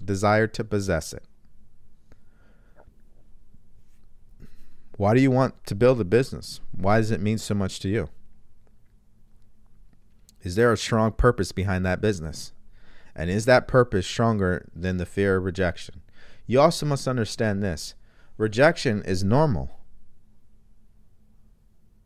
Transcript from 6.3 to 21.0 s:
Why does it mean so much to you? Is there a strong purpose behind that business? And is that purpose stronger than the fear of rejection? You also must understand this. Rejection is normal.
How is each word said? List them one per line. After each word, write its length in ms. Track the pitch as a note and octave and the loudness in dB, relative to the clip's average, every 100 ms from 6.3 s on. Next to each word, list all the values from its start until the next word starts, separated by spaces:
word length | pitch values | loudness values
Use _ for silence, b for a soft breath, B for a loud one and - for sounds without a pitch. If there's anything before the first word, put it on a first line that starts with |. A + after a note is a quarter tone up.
| - - - - | -6 -14 -10 -6
Why 260 | - F#2+ A2 | -2 2 4
does 120 | G#2+ | 2
it 120 | A2+ | 0
mean 160 | G#2 A2 | -2 -2
so 160 | - | -2
much 260 | G2+ F#2 - | -2 -2 -4
to 80 | G2 | -4
you? 220 | G#2+ - - - - - - - - - - _ - - - - - - - - - - - - - | -2 -4 -10 -16 -18 -18 -20 -20 -20 -20 -20 _ -20 -20 -20 -20 -20 -20 -20 -20 -20 -20 -20 -20 -12
Is 120 | F#2 | -4
there 180 | F2+ A#2+ | 2 4
a 40 | G#2+ | 4
strong 360 | - A2+ A2 | 0 2 2
purpose 380 | - B2 A#2 F2+ | 4 2 2 -2
behind 340 | - F#2+ F#2 | -2 -2 0
that 160 | F#2 F2+ | 0 0
business? 520 | G#2+ F#2 D#2 - - - - b b b b | -2 -2 -8 -12 -14 -16 -18 b b b b
And 140 | - E2 | -8 -4
is 160 | G2+ A#2 | 0 4
that 200 | B2+ - | 4 6
purpose 400 | C3 B2 G2 - | 4 4 2 -2
stronger 640 | - A#2 G#2+ F#2 F2 - | 0 2 2 2 0 -4
than 220 | - F2+ F#2 | -6 -2 -2
the 80 | |
fear 320 | F2 - G2 F#2+ | -2 0 2 2
of 80 | |
rejection? 580 | F#2 F2+ F2+ - - - - b b b - | 0 0 0 -2 -10 -16 -18 b b b 2
You 140 | A#2+ | 6
also 260 | D#3+ E3 D3 | 6 4 -2
must 220 | C#3 - | -2 -2
understand 520 | B2 G#2+ - A2 G2 | -2 -2 0 0 0
this. 360 | G2+ D#2 - - - - - - | -2 -4 -8 -16 -20 -20 -12 -2
Rejection 640 | G#2+ G#2+ D3+ E3+ C3 G#2 | 0 4 4 4 -2 -2
is 220 | - F#2 | 0 0
normal. 460 | F#2+ B2 D#3 F2 C2+ - - - - - - - - - - - - - | 4 4 4 2 -4 -8 -14 -14 -16 -16 -20 -20 -20 -20 -20 -20 -20 -20